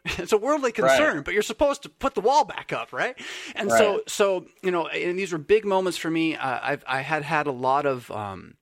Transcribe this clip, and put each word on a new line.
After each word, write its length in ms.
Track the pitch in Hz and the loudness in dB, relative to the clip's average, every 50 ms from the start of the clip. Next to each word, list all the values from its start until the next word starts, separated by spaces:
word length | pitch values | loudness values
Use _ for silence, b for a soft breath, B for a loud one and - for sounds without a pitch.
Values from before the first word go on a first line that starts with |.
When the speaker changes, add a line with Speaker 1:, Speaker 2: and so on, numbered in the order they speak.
| - | -10
Speaker 1:
<laughs> 140 | - - - | -8 -8 -6
It's 140 | 175 - | -2 2
a 40 | 226 202 | 2 4
worldly 340 | 214 277 302 302 262 240 226 | 4 4 2 2 2 0 0
Speaker 2:
Right. 120 | 220 - 131 135 | 2 4 6 6
Speaker 1:
concern, 260 | - 311 294 196 147 | 6 4 2 2 -2
but 100 | 143 175 | -4 -2
you're 120 | 180 208 214 | 0 0 0
supposed 380 | - 220 - 302 285 277 - - | 0 0 2 2 2 0 -2 -8
to 40 | 156 | -18
put 280 | _ - - - - | _ -6 -6 -4 -2
the 40 | 202 | 0
wall 220 | 180 247 277 302 254 | 2 4 4 4 2
back 280 | 175 - - - - | 2 -2 -12 -8 -6
up, 200 | 151 117 117 - | -6 -6 -6 -6
right? 240 | 123 131 180 247 262 B B B B B B B B | -4 -4 -4 -4 -4 B B B B B B B B
And 160 | - - 202 | -4 0 2
so, 220 | 226 - 208 202 196 87 | 4 6 6 4 2 -2
Speaker 2:
Right. 120 | - - | -4 -4
Speaker 1:
so, 360 | - - 202 196 190 180 156 - _ _ - | 0 0 2 2 2 -2 -4 -10 _ _ -4
you 80 | 185 | -2
know, 160 | 180 170 156 143 | 0 0 -2 -2
and 280 | 151 160 170 175 175 | -4 -4 -4 -4 -4
these 140 | 185 196 170 | -4 -4 -4
were 80 | 175 160 | -6 -4
big 260 | 143 - 208 220 214 | 2 4 2 4 4
moments 320 | 202 190 190 185 180 165 | 2 0 2 0 0 -4
for 140 | - - 165 | -4 -4 -2
me. 240 | 165 165 160 160 147 | -2 0 0 0 -2
Uh, 240 | - 131 131 123 - | -2 -4 -4 -4 -4
I've, 240 | - 135 143 127 - 127 | -2 -4 -4 -4 -4 -6
I 140 | 131 135 | -4 -4
had 200 | 135 147 160 156 | -2 -2 -2 -2
had 240 | 147 147 165 151 147 | -2 -2 -2 -2 0
a 60 | 147 | -2
lot 340 | 127 123 127 131 135 147 147 | -4 -2 2 2 2 2 2
of, 240 | 139 127 123 117 - | 0 -2 -4 -6 -10
um, 440 | 90 107 104 98 95 90 - - - _ | -8 -8 -8 -8 -10 -12 -14 -18 -20 _